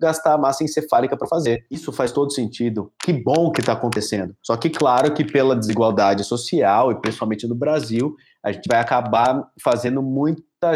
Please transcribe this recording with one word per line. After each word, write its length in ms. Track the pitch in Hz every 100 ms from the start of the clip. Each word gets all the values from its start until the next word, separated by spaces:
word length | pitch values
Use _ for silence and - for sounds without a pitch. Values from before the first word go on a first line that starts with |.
gastar 340 | 160 156 - 151
massa 280 | 147 -
encefálica 520 | 151 - 151 139 - -
pra 100 | -
fazer. 380 | 165 139 117 -
Isso 200 | 165 -
faz 200 | - 123
todo 180 | 143 143
sentido. 640 | 139 113 - 120 107 98 -
Que 80 | -
bom 400 | 156 117 147 170
que 120 | -
tá 100 | -
acontecendo. 640 | 110 120 107 - 104 92 98
Só 100 | - 117
que, 100 | 160
claro, 460 | 160 143 123 147
que 100 | 147
pela 320 | 156 143 131 123
desigualdade 680 | 110 110 113 104 101 101
social, 680 | 98 120 - - 98 104 127
e 80 | 107
principalmente 460 | - 110 110 107 117
no 80 |
Brasil, 600 | 120 143 151 113 113 139 151 _ _
a 80 | -
gente 160 | 98 -
vai 100 | 117
acabar 720 | 120 127 117 110 127 135 135 -
fazendo 440 | - 120 120 131
muita 420 | 135 135 147 160 - - 170